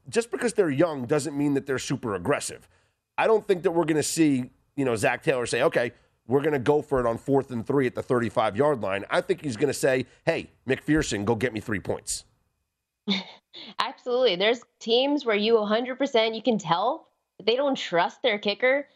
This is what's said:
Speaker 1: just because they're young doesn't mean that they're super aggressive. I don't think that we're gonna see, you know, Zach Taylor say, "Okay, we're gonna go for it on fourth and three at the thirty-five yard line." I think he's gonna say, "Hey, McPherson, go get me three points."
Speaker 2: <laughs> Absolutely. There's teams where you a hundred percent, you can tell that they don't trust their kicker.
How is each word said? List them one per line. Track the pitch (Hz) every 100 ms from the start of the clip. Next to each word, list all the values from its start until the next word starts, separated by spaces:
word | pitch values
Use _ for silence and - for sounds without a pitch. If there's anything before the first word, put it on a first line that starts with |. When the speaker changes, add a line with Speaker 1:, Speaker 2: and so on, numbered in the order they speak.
| -
Speaker 1:
just | 233 226
because | - 240
they're | - 175
young | 135 170 143 117
doesn't | 151 147 143
mean | 147
that | 135
they're | - 127
super | - 131 117
aggressive. | 95 92 139 - - - _ _ _ _ -
I | 180
don't | 214 -
think | 185
that | 180
we're | 165
gonna | 160 151
see, | - 160 156 131 127 _ _
you | -
know, | 131 113
Zach | 131 123
Taylor | 160 131 113
say, | 120
"Okay, | 160 151 120 - _ _ -
we're | 135
gonna | 151 143
go | 120 147
for | 139 131
it | 117
on | 113
fourth | - 135 -
and | 120
three | 101 139 123
at |
the | -
thirty-five | - 123 113 123 110 101
yard | 147 131
line." | 101 98 101
I | 175
think | 175 180
he's | 156 110
gonna | 143
say, | 117 143 131 123 _
"Hey, | - 151 78 _ -
McPherson, | 131 - 151 - 107
go | 101 113
get | 127
me | 107
three | - 98
points." | - 95 - - - _ _ _ _ _ _ _ -
Speaker 2:
<laughs> | 190 - - _ - - -
Absolutely. | 226 - 254 247 247 175
There's | 208 240 - _
teams | 226 233 277 294
where | 240 208
you | 214 233
a | 208
hundred | 220 247 254
percent, | 277 233 226
you | 226
can | 254 214
tell | 160 170 220 349 - _ _ -
that | 202
they | 247
don't | 285 269
trust | - 175 175 -
their | 247 208
kicker. | 208 202 254 277 285